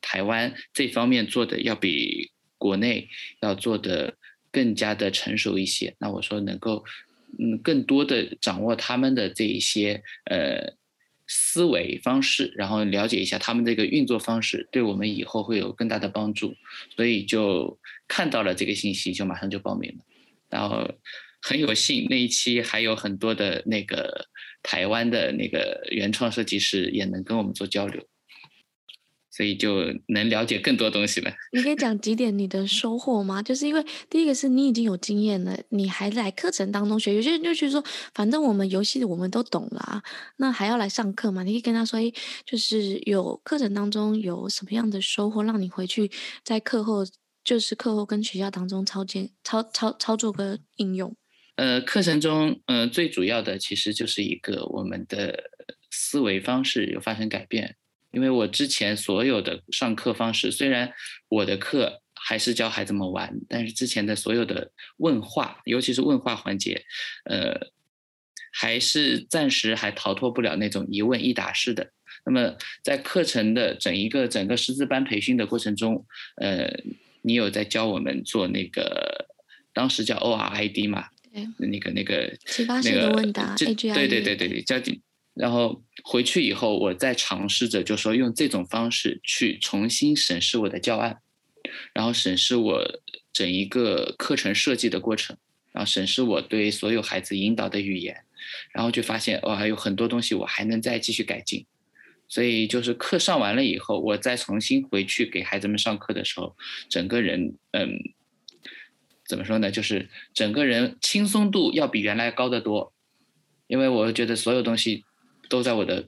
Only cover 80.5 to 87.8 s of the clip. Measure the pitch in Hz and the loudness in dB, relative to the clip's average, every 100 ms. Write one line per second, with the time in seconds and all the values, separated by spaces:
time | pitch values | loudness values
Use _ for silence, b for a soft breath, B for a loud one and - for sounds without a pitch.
80.5 | 101 107 107 104 98 - _ 247 214 220 | -2 -2 0 0 -2 -6 _ _ -10 -10
81.5 | - - - - 196 196 180 - - - | -4 -4 -2 -2 -4 -2 -2 -2 -8 -6
82.5 | - 233 247 240 233 220 220 214 208 202 | -2 0 2 2 4 4 4 2 -2 -2
83.5 | - 233 220 226 202 135 117 104 95 90 | 0 0 0 0 2 2 2 2 0 -2
84.5 | - - 127 127 - _ _ _ - 120 | -2 -2 -2 -2 -6 _ _ _ -2 2
85.5 | 120 113 - - - - 123 120 185 117 | 2 2 -2 -12 -20 0 2 2 2 2
86.5 | 98 110 104 101 92 131 127 - 95 98 | 2 2 4 2 2 0 0 -2 -2 0
87.5 | - 117 101 | 0 2 0